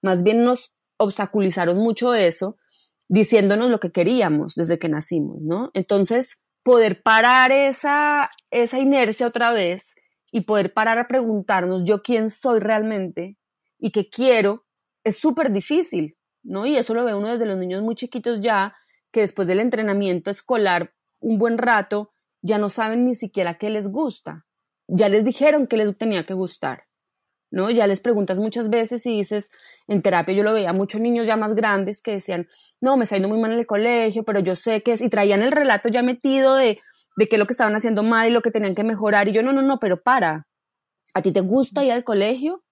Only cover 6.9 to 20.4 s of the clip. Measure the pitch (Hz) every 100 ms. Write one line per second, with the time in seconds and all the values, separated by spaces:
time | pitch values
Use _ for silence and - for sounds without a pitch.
6.9 | 185 - 220 240 254 254 269 277 262 294
7.9 | 294 294 294 277 - _ - 233 262 277
8.9 | 277 226 214 240 240 233 233 180 185 -
9.9 | - _ _ _ 240 180 214 190 - 220
10.9 | 226 240 254 233 214 185 190 180 185 180
11.9 | 208 208 240 220 - 269 226 208 220 220
12.9 | 214 185 - 180 202 _ _ _ _ 220
13.9 | 214 196 - 262 233 202 220 _ _ _
14.9 | _ 220 208 311 254 285 196 - 302 339
15.9 | 175 151 _ _ _ - 190 233 294 247
16.9 | 226 240 202 214 233 220 190 185 185 220
17.9 | 226 247 254 226 226 214 208 196 - _
18.9 | _ _ 226 208 - 185 185 240 226 220
19.9 | 196 196 180 180 202